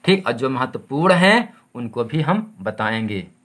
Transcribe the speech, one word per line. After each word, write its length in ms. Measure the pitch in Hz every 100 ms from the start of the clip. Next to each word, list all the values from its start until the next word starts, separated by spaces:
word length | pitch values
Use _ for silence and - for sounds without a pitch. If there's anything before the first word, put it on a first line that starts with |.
ठीक, 220 | - 190 147
और 60 |
जो 180 | 120 131
महत्वपूर्ण 640 | 127 127 107 - 139 180
हैं 400 | 175 185 226 - _ _
उनको 300 | 123 117 120
भी 160 | 113 156
हम 360 | 151 202 214 -
बताएंगे। 640 | 95 104 107 113 110 101 85 _